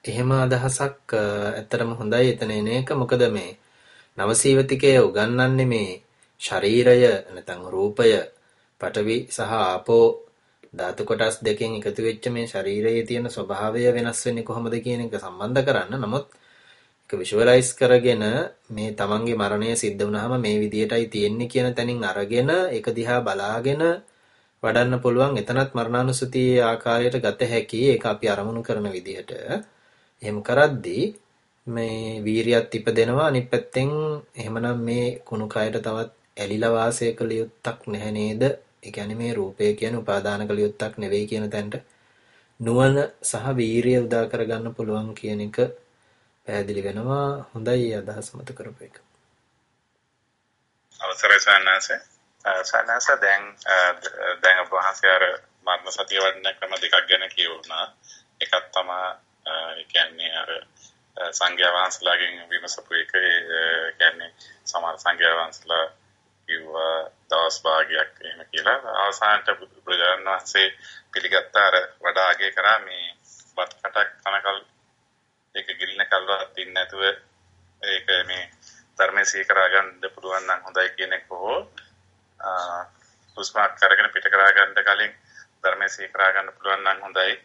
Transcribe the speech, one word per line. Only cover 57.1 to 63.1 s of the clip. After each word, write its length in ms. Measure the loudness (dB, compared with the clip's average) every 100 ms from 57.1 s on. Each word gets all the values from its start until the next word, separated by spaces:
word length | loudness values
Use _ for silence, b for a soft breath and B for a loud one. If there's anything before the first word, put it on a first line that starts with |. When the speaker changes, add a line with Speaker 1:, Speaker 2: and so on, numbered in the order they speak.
| 0 0
Speaker 2:
කියවුණා. 580 | -4 -4 -6 -10 -8 -8 _ B B B _
එකක් 160 | -2 -2 -2
තමා, 380 | -6 -4 -4 -6 -8 _ _ -8
අ, 80 | -8 -8
ඒ 140 | -12
කියන්නේ 480 | -4 -2 -2 -6 -8
අර, 180 | -8 -8 -10 -12 _ b _ _ -10
අ, 40 | -8
සංඝයා 420 | -2 -2 2 2
වහන්සේලාගෙන් 600 | 2 0 0 0 0 -2 -6 -8
විමසපු 460 | -8 -8 -12 -4
එක, 180 | -4 -2